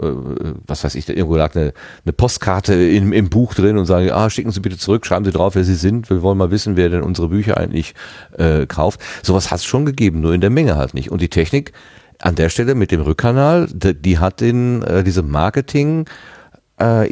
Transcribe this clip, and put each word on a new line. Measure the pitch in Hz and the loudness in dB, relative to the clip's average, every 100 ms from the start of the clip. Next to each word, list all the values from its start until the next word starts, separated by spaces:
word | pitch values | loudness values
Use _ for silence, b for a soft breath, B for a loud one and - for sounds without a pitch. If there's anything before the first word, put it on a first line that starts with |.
äh, | 78 | -6
äh, | 65 65 - 82 - - | -6 -8 -8 -8 -10 -10
was | 76 | -6
weiß | 73 - | -4 -6
ich, | - | -6
da | |
irgendwo | 85 82 80 | -2 0 2
lag | 78 85 | 0 0
eine, | 73 - B B | -4 -6 B B
eine | - | -6
Postkarte | - 123 - 101 92 101 | 0 0 0 -2 -2 2
im, | 90 87 101 98 | 4 4 4 4
im | - 90 | 2 2
Buch | 101 123 | 2 0
drin | - 98 104 | 2 2 2
und | 87 | 2
sagen, | 90 92 | 2 2
„Ah, | - 110 | 2 0
schicken | - 113 | -2 -4
Sie | 95 | -4
bitte | 95 92 | -6 -6
zurück, | - 113 - | -2 -2 0
schreiben | 95 98 | 0 0
Sie | |
drauf, | 82 95 | 0 0
wer | 95 | 2
Sie | 92 87 | 2 2
sind. | 92 120 110 | 0 0 -2
Wir | 92 | 0
wollen | 92 98 | 2 2
mal | 90 | 0
wissen, | 107 107 92 | 0 0 2
wer | 87 | 2
denn | 87 | 0
unsere | 82 87 82 | -2 -2 -2
Bücher | 101 104 - | 0 0 -2
eigentlich, | 82 82 - - B B B - | -2 -4 -6 -12 B B B 0
äh, | 82 76 69 | 2 2 0
kauft.“ | - 78 - B B | -2 -2 -2 B B
Sowas | - 92 - | 0 0 0
hat's | 90 - | -6 -2
schon | 131 147 | 0 0
gegeben, | 135 104 80 | 0 0 2
nur | 82 | 0
in | 87 | 2
der | 101 | 2
Menge | 139 139 76 | 2 2 0
halt | 67 67 | -2 -6
nicht. | - | -6
Und | 87 | -4
die | 87 | -2
Technik | 85 82 139 - B B B B B | 0 0 -2 -4 B B B B B
an | 90 | -2
der | 82 82 | 0 0
Stelle | - 120 | 2 0
mit | 131 95 | 2 2
dem | 82 | 0
Rückkanal, | 73 82 120 131 143 175 - | 0 0 2 2 4 2 0
d-, | 87 95 | 0 -2
die | 76 92 82 | 0 0 2
hat | 92 - | 0 0
den, | 117 120 123 120 | 0 0 0 -2
äh, | - 92 | 0 0
diese | 95 90 | 2 0
Marketing, | 73 73 92 139 135 143 147 160 156 B B B B _ _ - | -2 0 0 -2 -2 -2 0 -2 -6 B B B B _ _ -2
äh, | 113 113 107 | 2 2 2